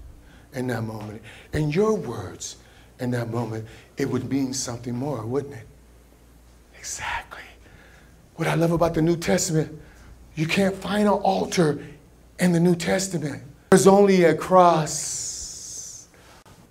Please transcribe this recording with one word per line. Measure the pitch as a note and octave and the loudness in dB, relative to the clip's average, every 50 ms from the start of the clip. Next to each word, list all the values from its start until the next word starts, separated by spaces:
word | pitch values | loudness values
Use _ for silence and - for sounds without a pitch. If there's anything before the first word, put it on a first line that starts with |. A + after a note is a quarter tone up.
| - - - - - - - - - - - | -14 -16 -20 -20 -20 -20 -20 -20 -20 -14 -10
in | B2+ B2+ B2+ | -8 -6 -4
that | A#2+ A2 | -4 -6
moment, | A2 A2 A2 A2 G#2+ G#2+ G#2 A2 - - - - - - - | -6 -8 -10 -10 -12 -14 -14 -16 -18 -20 -20 -20 -14 -6 -4
and | D3+ D#3 D3+ D3 | -2 -2 0 0
your | F3 G#3+ A3 A3 | 2 2 2 0
words | G3 C#3+ B2 A2+ A2 F#2+ F2 E2 - - - - - - - - - - - - - | 0 -4 -6 -8 -8 -10 -12 -12 -14 -14 -16 -16 -18 -20 -20 -20 -20 -20 -20 -12 -8
in | B2+ B2 | -6 -4
that | B2 A#2+ A#2+ A#2 | -4 -4 -4 -4
moment, | A2+ A#2+ A#2+ G#2+ A2 A2 A2 - - - - - _ - | -6 -6 -6 -6 -8 -10 -12 -12 -16 -20 -20 -14 _ -6
it | C#3 C#3 | -4 -4
would | - B2 - A2 | -4 -4 -4 -4
mean | C3 C#3 C3+ B2+ B2 | -4 -2 -2 -4 -4
something | - - - A#2+ A2+ - B2 A#2+ | -6 -8 -8 -8 -10 -8 -8 -8
more, | A#2+ C3 D3 C#3+ A2 G#2+ | -6 -6 -6 -6 -6 -6
wouldn't | A2+ B2 C#3+ C#3+ - - | -6 -4 -6 -6 -6 -10
it? | A2+ - - - - _ _ - - - _ _ _ _ - - - _ - - - _ _ - - | -16 -18 -20 -20 -20 _ _ -20 -20 -20 _ _ _ _ -20 -20 -20 _ -20 -20 -20 _ _ -20 -18
Exactly. | - - - - - - - - - - - - - - - - - - - - - - - - - - - - - _ - | -14 -14 -12 -10 -8 -8 -8 -8 -10 -12 -16 -20 -20 -20 -20 -20 -20 -20 -20 -20 -20 -20 -20 -20 -20 -20 -20 -20 -20 _ -10
What | - E3 D3+ | -6 -4 -2
I | D3+ | 0
love | D#3 E3 E3 | 2 2 2
about | E3+ D#3+ F3 E3 E3 | 2 2 0 0 2
the | D#3+ | 2
New | D#3 E3 E3+ E3 | 0 0 0 0
Testament, | E3+ - F#3+ F3+ - - D#3+ D#3 D3 C#3+ - - - - - - - - - - - - - | 0 0 0 0 0 0 0 -2 -2 -2 -6 -14 -20 -20 -20 -20 -20 -20 -20 -20 -20 -12 -8
you | D3+ D#3+ | -6 -4
can't | D#3+ - G3 G3 F#3 F#3+ | -2 0 0 0 0 -2
find | - - F3 G3 G#3 G#3+ G#3 | -4 -6 -4 -2 0 2 2
an | G3 | 2
altar | G3 - G3 F#3+ F#3 - - - F#3 F3 D3+ C#3+ - - - - - - - - - _ _ _ - | 2 2 0 0 0 -2 -2 0 0 2 2 0 -2 -8 -14 -20 -20 -20 -20 -20 -20 _ _ _ 0
in | F3+ F3+ | 2 2
the | F3 E3+ | 4 4
New | E3+ F3+ F3 | 4 4 4
Testament. | E3+ - F#3+ F#3+ F#3+ F#3+ - - D#3+ C#3+ C#3+ A#2+ A#2 - - - - _ _ | 2 0 0 -2 -2 -2 -4 -4 -6 -6 -6 -8 -10 -14 -18 -20 -20 _ _
There's | F#3+ F#3 - F#3+ | 4 6 8 8
only | F#3+ G3+ G3+ G3 F#3+ F#3 F3 | 8 8 8 6 6 6 6
a | D#3+ D#3 | 4 4
cross. | D#3 - - F3+ F#3 F3+ F3 E3+ D#3+ D3+ C#3+ - - - - - - - - - - - - - - - - - - - - - - - _ _ - - - - - - - - - - _ | 2 0 4 6 8 8 8 6 4 2 -2 -4 -6 -8 -8 -8 -8 -10 -10 -10 -12 -12 -14 -14 -16 -16 -16 -16 -16 -16 -16 -18 -20 -20 _ _ -20 -20 -20 -20 -20 -20 -20 -20 -20 -20 _